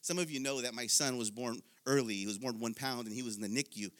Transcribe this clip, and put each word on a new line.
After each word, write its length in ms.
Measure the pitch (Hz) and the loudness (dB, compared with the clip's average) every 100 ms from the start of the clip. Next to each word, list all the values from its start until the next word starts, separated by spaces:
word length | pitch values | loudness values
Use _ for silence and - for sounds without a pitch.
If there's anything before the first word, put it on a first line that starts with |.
some 160 | - 175 | -4 -2
of 120 | 170 | 0
you 80 | 143 | -2
know 220 | 135 135 | -2 0
that 120 | 123 | -2
my 140 | 117 117 | -2 2
son 300 | - 143 127 | 4 4 2
was 160 | 110 | 0
born 300 | 107 123 113 - _ | 0 -2 -4 -8 _
early. 300 | - 139 117 | 4 4 4
He 120 | 101 98 | 0 -2
was 120 | 101 | -2
born 220 | 131 113 | -2 -2
one 140 | 117 | -2
pound, 340 | 110 135 123 113 | -2 -2 -2 -4
and 80 | 107 | -4
he 60 | |
was 120 | 123 | -4
in 80 | 104 | -4
the 60 | 107 | -2
nicu 420 | 117 151 - 101 - | 0 -2 -4 -8 -8